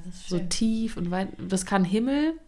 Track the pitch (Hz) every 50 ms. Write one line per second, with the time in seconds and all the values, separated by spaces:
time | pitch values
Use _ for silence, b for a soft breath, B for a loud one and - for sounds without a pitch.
0 | 170 185 - - - - 180 170 185 170 - - 226 220 220 220 226 220 - -
1 | 175 170 180 185 196 190 - - - 180 190 185 185 - 202 190 185 170 190 220
2 | 240 262 277 285 302 320 320 320 -